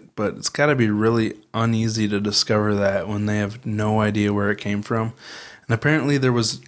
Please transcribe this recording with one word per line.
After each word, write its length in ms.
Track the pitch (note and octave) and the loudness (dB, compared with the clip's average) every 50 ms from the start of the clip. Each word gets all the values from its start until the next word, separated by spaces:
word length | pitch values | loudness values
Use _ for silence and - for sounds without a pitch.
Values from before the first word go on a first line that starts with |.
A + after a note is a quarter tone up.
| - - - - | -12 -16 -8 -6
but 160 | G#2 F#2+ - | -4 -4 -4
it's 160 | - - - | -4 -8 -6
gotta 260 | - - C#3+ D3+ D3 | -2 0 2 2 4
be 140 | C3 A#2 G#2+ | 4 2 2
really 460 | G#2 G#2 A2 A2+ A#2 A2+ A2+ G2 - - - _ - | 2 2 2 2 2 2 0 0 -2 -8 -12 _ -4
uneasy 520 | A2 A2+ A#2 A2+ A2 A2+ A2+ G#2+ A2 G#2+ G#2 | -2 0 2 2 2 0 0 0 0 0 0
to 100 | G#2 G2+ | 0 0
discover 560 | G2+ G#2 G2+ - - - A2 G#2+ G#2 G#2 G#2 | -2 0 0 0 0 2 2 2 2 2 2
that 320 | G2+ G2+ G2 G2 G2 E2 G2+ | 2 2 0 0 0 -2 -4
when 200 | G#2 G#2 G#2 G#2 | -4 -2 -2 0
they 100 | G#2 G#2 | 0 0
have 280 | G#2 G2 G#2 - - | -2 -2 -6 -8 -8
no 360 | A#2 G#2+ G#2 G#2+ G#2+ G#2+ A2 | -6 -4 -2 0 0 2 2
idea 320 | G#2+ G#2 G#2 G#2+ G#2 G#2 G2+ | 2 2 2 2 0 0 2
where 180 | G2+ G2+ G#2 | 0 0 0
it 60 | G#2 - | -2 -2
came 240 | - G#2 G#2 G#2 | -4 -4 -4 -4
from. 320 | G#2 - A#2+ A2+ A2 A#2 A#2 - - - - - - - - - _ | -4 -2 -2 -2 -2 -4 -6 -10 -16 -20 -18 -18 -18 -20 -20 -14 _
And 80 | - A#2 | -4 -2
apparently 440 | A2 - D3 D#3 D#3 B2 C#3+ C#3+ C3+ | 0 2 2 2 2 2 0 0 2
there 160 | C3 B2+ A#2+ | 2 2 2
was 260 | A#2+ A2+ G#2+ - - - | 2 0 0 -2 -6 -10